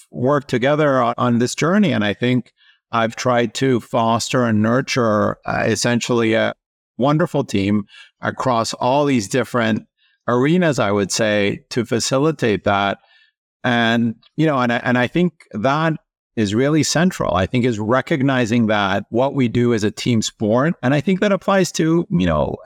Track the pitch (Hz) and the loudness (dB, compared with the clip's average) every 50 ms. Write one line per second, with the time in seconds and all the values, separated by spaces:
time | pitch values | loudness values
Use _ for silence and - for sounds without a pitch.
0 | - _ - - - 127 143 143 135 - - 123 113 135 147 147 156 147 135 131 | -20 _ -8 -4 -2 0 0 0 -2 -2 -2 0 0 2 2 2 2 2 2 2
1 | 120 120 - - 123 123 120 117 123 123 - - - 156 185 214 208 170 120 110 | 2 0 0 0 0 0 2 2 0 0 -2 -2 0 2 2 2 2 2 2 0
2 | 104 104 98 - - 123 127 127 - _ _ _ _ _ _ _ _ _ - 117 | 0 -2 -2 -2 0 0 0 0 -2 _ _ _ _ _ _ _ _ _ -2 -2
3 | 113 113 113 - - 127 123 120 120 113 - - 135 135 127 113 - - - 123 | -2 -2 -2 -4 -2 0 0 0 0 -2 -2 -2 0 0 0 0 -2 -2 -2 0
4 | 113 113 113 117 - - - 131 120 117 110 104 107 110 117 127 135 - - 139 | 0 0 0 0 -2 -2 -2 0 0 2 2 2 2 2 0 0 -2 -2 -2 0
5 | 117 113 104 107 104 101 104 - - - - - - 110 110 - - 123 120 117 | 0 2 2 2 0 0 -2 -4 -6 -6 -4 -2 0 0 0 0 0 0 0 0
6 | - - 127 117 117 110 110 110 107 110 107 - _ _ _ _ _ _ _ - | 0 0 0 0 2 2 2 0 0 -2 -4 -8 _ _ _ _ _ _ _ -2
7 | 113 139 147 156 175 - - 147 127 - - 101 95 98 104 107 101 - - - | 0 2 2 2 0 0 0 -2 -2 -2 -2 -2 0 0 0 0 -2 -6 -12 -20
8 | - - _ _ - 117 113 - - 135 123 113 113 - - - - 123 131 143 | -20 -20 _ _ -6 -6 -6 -4 -2 -2 0 0 -2 -2 -4 -4 -2 0 2 2
9 | 147 143 135 123 101 98 - 131 113 - - 123 113 110 107 110 - _ _ _ | 2 2 0 0 0 -2 -2 -2 -2 -2 -2 -2 0 0 -2 -2 -4 _ _ _
10 | _ _ _ _ _ - 120 123 131 147 165 185 180 165 139 127 120 101 104 101 | _ _ _ _ _ -2 0 2 2 2 2 2 2 2 2 0 0 0 0 0
11 | 101 92 - - 117 107 104 104 101 104 113 - - - - 127 110 - - 110 | 0 0 -2 -2 0 0 0 0 0 0 -2 -4 -8 -8 -6 -4 -4 -2 -2 -4
12 | - - 135 131 143 160 156 - - 120 101 87 - - 101 98 101 98 98 - | -2 -2 -2 0 0 0 -2 0 0 0 0 0 0 0 0 0 0 -2 -4 -6
13 | _ _ _ _ _ _ _ _ _ _ _ _ - 123 120 120 117 113 117 117 | _ _ _ _ _ _ _ _ _ _ _ _ -4 -2 0 0 0 0 0 0
14 | 117 117 110 - _ _ _ - 156 156 147 131 123 120 120 120 - 123 123 123 | 0 -2 -4 -6 _ _ _ 0 0 0 2 0 0 0 -2 -2 -2 0 0 0
15 | 123 113 - 170 180 175 - _ - - - 107 101 131 139 151 160 165 156 - | 0 0 0 0 0 0 -2 _ -14 -14 -8 -4 -2 -2 0 0 -2 -2 -4 -6
16 | _ _ _ _ _ _ _ - 110 98 101 113 135 143 151 160 135 - - 147 | _ _ _ _ _ _ _ -4 -2 0 0 0 2 2 2 2 0 0 0 0
17 | 170 185 - - - - - 90 95 - - 127 117 127 120 101 107 104 120 131 | 0 0 0 -2 -2 -2 0 0 0 0 0 0 0 0 -2 -2 -2 0 0 0
18 | 131 - 175 143 127 139 135 127 123 101 117 123 117 104 107 104 101 95 95 101 | 0 0 -2 0 0 0 0 0 0 0 2 2 2 2 2 0 0 0 0 -2
19 | - - - 117 127 139 143 139 127 117 110 120 120 120 120 110 98 104 - - | -4 -4 -2 -2 -2 0 0 0 -2 0 0 0 2 2 2 2 0 -2 -2 -2
20 | - 139 120 110 104 - - - 117 104 110 123 135 165 175 - - 123 143 147 | -2 0 0 0 0 -4 -4 -4 -2 0 2 2 2 0 -2 -2 -2 0 0 0
21 | - - 190 185 208 208 202 175 - - 196 196 185 - - - 170 160 165 170 | 0 0 0 0 0 0 0 0 0 0 0 2 0 0 0 0 0 2 2 0
22 | 170 - 190 170 92 87 78 76 71 - - - - | 0 0 0 0 0 2 2 0 0 -2 -4 -6 -6